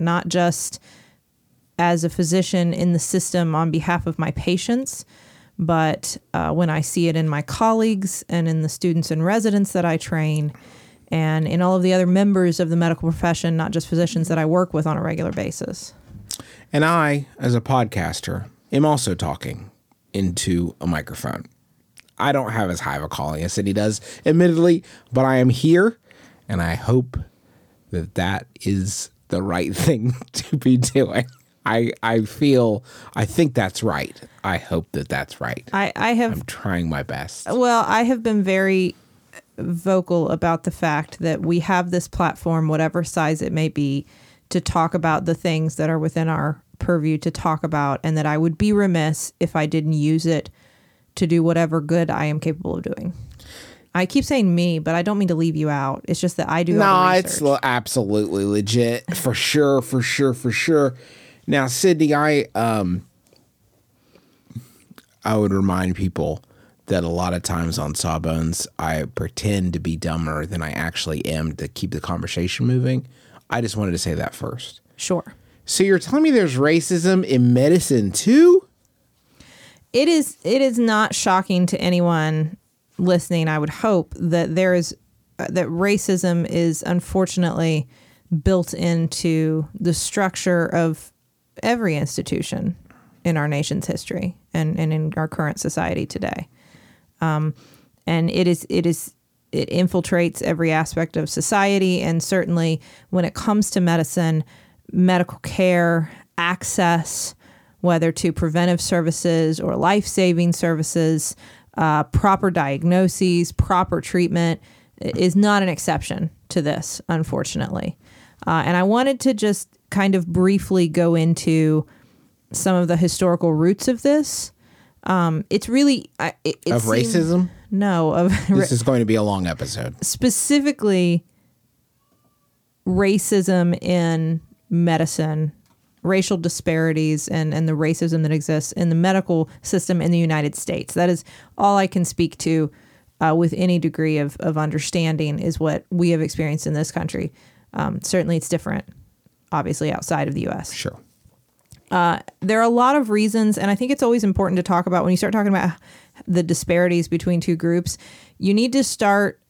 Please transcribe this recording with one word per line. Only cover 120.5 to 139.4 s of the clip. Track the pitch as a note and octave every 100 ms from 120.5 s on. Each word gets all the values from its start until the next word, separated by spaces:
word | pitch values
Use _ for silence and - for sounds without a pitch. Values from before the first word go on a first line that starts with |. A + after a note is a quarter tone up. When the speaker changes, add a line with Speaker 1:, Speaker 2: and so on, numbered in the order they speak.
| G3 - F#3+ E3+
Speaker 1:
go | E3 E3+ E3
into | D#3+ E3 - D#3+ D#3 D#3 - _ _ _ _ _ -
some | - F#3+ F3+
of | F3
the | E3+
historical | F3 - F#3 E3+ F3
roots | D#3 E3+ G3+ -
of | A#3+
this, | C#4 D4+ D4 - - _ _ _ _ _ -
um, | F#3 E3+ D#3+ -
it's | G3+ -
really, | B3+ C#4+ B3+ - -
I, | D#3+ -
it, | D#3+ - -
it |
Speaker 2:
Of | A#2
Speaker 1:
seems | A2 A2 A3+ F3+
Speaker 2:
racism? | D#3+ F3+ F3+ - -
Speaker 1:
No, | G3 G3+ E3+ D#3+
of | - F3+ G3 -
<laughs> |
Speaker 2:
This | G3 -
is | A#2
going | A#2 B2+
to | G#2+
be | A2
a |
long | G#2 F#2+ F2+
episode. | D#2 - - B2+ - -
Speaker 1:
specifically | - B3 - - C#4+ C#4+ C#4 G#3 F#3 F3 E3+ - _ _ _ _ _ _ _ _ _ _ _ _ _ _ _ F#3
racism | F#3 G3 G3+ - G3+ F#3 F3+ F3 F3
in | - F3+ E3+ D#3+ D#3+ D#3+ - _ -
medicine, | E3+ E3+ D#3+ D#3 - D#3 D#3 D3+ - _ _ _ _
racial | E3+ F#3+ F#3 F#3
disparities, | E3+ - - D#3+ D#3+ D#3+ D#3 D3+ -
and, | D#3+ D#3
and | D3+ D#3+
the |
racism | D3+ D#3 D#3+ E3+ E3
that | D3+
exists | D#3 D#3+ D#3 -
in | - F3
the | E3
medical | F#3 F#3+ F#3+ E3